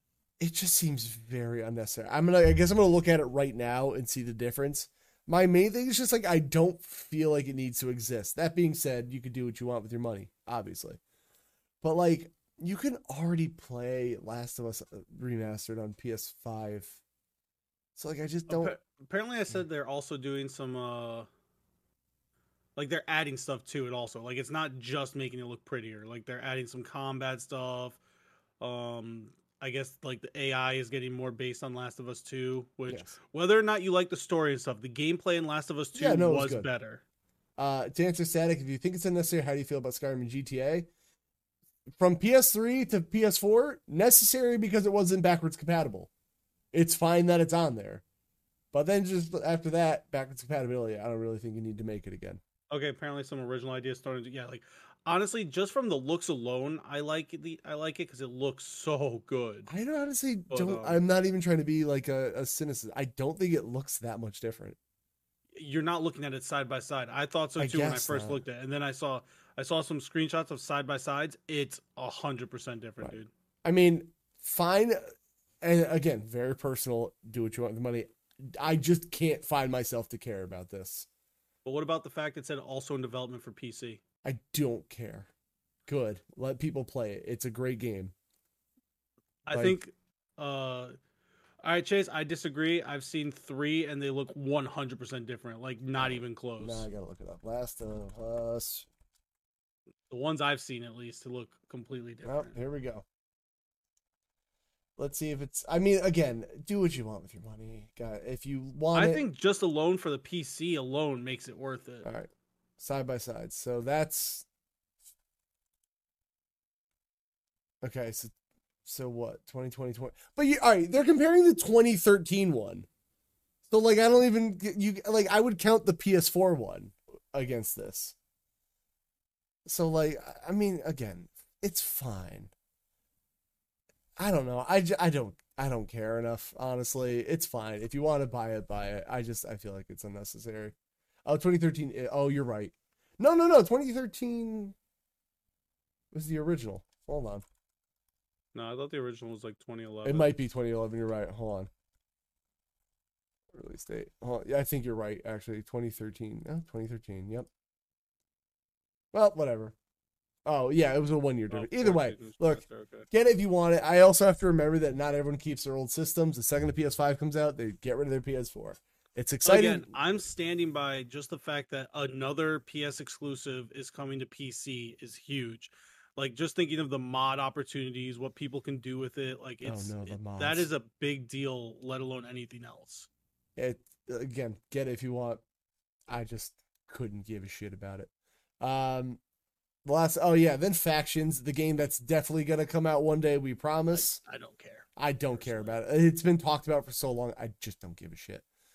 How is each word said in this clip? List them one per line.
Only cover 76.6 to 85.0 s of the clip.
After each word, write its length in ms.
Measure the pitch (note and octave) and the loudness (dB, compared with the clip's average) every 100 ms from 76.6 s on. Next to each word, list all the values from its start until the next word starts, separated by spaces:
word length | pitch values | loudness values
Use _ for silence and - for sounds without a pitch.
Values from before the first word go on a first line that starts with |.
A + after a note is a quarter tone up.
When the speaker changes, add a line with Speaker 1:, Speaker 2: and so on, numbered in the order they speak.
| C#3+ C3 B2+ A#2 A2+ - A2+ | -4 -4 -2 -2 -2 -8 -10
Speaker 1:
Do 120 | A2+ | -4
what 140 | A2+ A2+ | -4 -2
you 60 | |
want 120 | A#2+ | -6
with 80 | A2 | -4
the 60 | B2 | -4
money. 180 | A#2+ - _ _ _ C3+ - | -4 -6 _ _ _ -16 -2
I 180 | D3 D#3+ | 2 2
just 360 | C3+ E3+ E3 | 6 4 2
can't 320 | - E3 D3 | -2 0 0
find 260 | - D3 C3 | 0 0 2
myself 380 | B2+ A#2+ A#2+ A2 | 0 -2 -4 -6
to 100 | A2+ | -10
care 240 | - G2 | -8 -8
about 280 | F#2 F#2 F2+ | -8 -12 -12
this. 360 | G2 F2+ - - _ _ _ _ _ | -12 -12 -14 -14 _ _ _ _ _
Speaker 2:
But 60 | C3 | -6
what 140 | C#3 | -4
about 180 | D#3 D#3+ | -2 -2
the 80 | D3+ | -4
fact 280 | D#3+ D3+ D3 | -6 -6 -8
it 80 | C3+ | -8
said 120 | C#3+ | -10
also 380 | C3+ C3+ - C#3 | -6 -10 -6 -6
in 60 | |
development 420 | B2+ B2 B2 B2 | -6 -6 -8 -12
for 80 | A#2+ | -16
P 180 | - B2 | -14 -14
C? 300 | - A#2+ A2 _ _ | -12 -14 -16 _ _
Speaker 1:
I 140 | C3+ B2+ - | -8 -8 -8
don't 340 | - C#3 A#2 - | -2 -2 -2 -8
care. 380 | - | -14